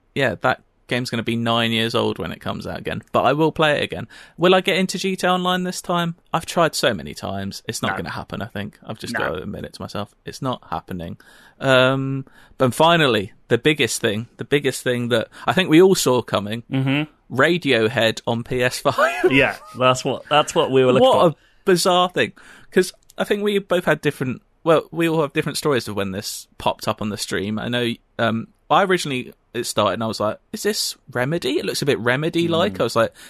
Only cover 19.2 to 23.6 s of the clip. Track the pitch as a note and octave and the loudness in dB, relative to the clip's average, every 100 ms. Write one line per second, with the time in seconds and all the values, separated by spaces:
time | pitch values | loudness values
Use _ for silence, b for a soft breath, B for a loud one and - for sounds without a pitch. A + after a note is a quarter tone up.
19.2 | F#3 C3+ A#2+ G2 - A#2 B2+ B2+ C#3 A2+ | 2 4 2 0 -10 0 2 2 0 -4
20.2 | - D3 D3 E3+ A#2 C3 B2+ B2+ C4 G#3 | 0 2 2 0 2 4 6 6 6 6
21.2 | E3+ - _ _ - F3 F#3+ F3+ F3+ D3+ | 4 0 _ _ 2 2 4 2 2 0
22.2 | G2+ - B B B G3 F#3 - _ - | -4 -4 B B B 0 0 -4 _ -6
23.2 | F#3+ G#3 G#3 G3+ | -2 -2 0 -2